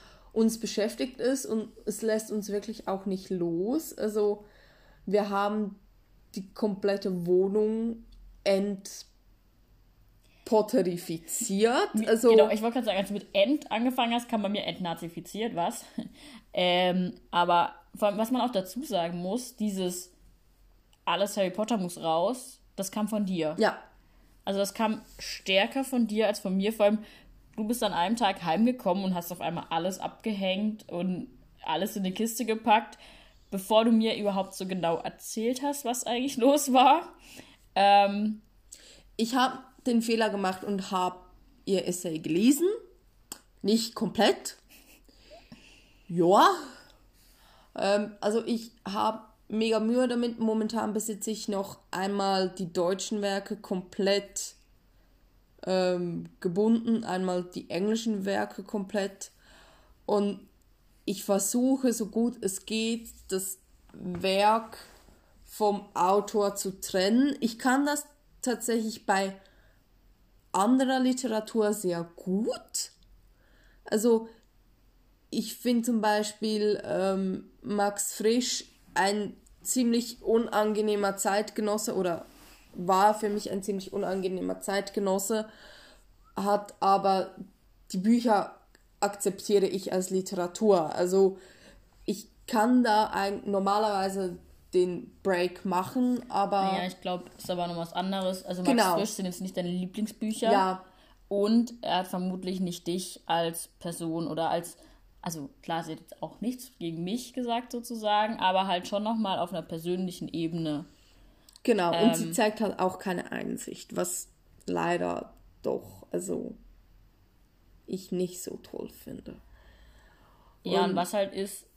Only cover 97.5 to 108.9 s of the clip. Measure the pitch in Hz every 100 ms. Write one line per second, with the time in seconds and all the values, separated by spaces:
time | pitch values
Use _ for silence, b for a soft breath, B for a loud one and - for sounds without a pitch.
97.5 | 180 175 170 165 - 190 196 185 190 -
98.5 | 180 180 240 190 175 208 - 185 175 190
99.5 | 185 175 180 185 214 214 - 220 220 226
100.5 | 202 190 185 B B B B _ 202 208
101.5 | 226 233 - - 180 185 180 185 185 185
102.5 | 190 180 175 - 180 185 - - 170 170
103.5 | 165 - _ 175 170 170 165 165 156 160
104.5 | 170 170 - b b _ _ - 165 139
105.5 | - - 165 160 160 - - 160 - 214
106.5 | 254 - _ 170 165 175 233 - - 240
107.5 | 233 247 240 233 233 214 208 214 226 185
108.5 | 185 190 180 -